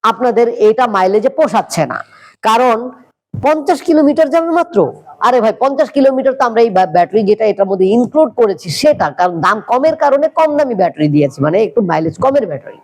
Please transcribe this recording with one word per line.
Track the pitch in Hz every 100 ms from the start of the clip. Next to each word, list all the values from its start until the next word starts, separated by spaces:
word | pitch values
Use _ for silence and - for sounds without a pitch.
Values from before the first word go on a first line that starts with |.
আপনাদের | 220 233 247 214 233
এটা | 233 214 226 247
মাইলেজে | 202 185 208 214
পোষাচ্ছে | - 302 220 - - 139
না, | 104 - _ - _
কারণ | 220 226 254 226 254 - _ _ _ -
পঞ্চাশ | 269 311 294 302
কিলোমিটার | - 311 294 302 311
যাবে | 320 330
মাত্র। | 330 339 339 147 - - -
আরে | 233 247
ভাই, | 220 208
পঞ্চাশ | 262 277 294
কিলোমিটার | 277 269 262 269
তো | 262
আমরা | 247 220
এই | 233
ব্যা-, | 185 185
ব্যাটারি | 160 175 208
যেটা | 202 208
এটার | 220 196 196
মধ্যে | 190 190
ইনক্লুড | 226 247 302 311
করেছি | - 226 185 185
সেটা, | 143 202 196 160
কারণ | 135 180 170
দাম | 175 214 -
কমের | 240 302 311
কারণে | 285 277 302
কম | 320 320 294
দামি | 285
ব্যাটারি | 214 175 - 151
দিয়েছি, | 147 143 143
মানে | 143 180
একটু | 220 -
মাইলেজ | 202 156 165 156
কমের | 254 277 208
ব্যাটারি। | 139 - -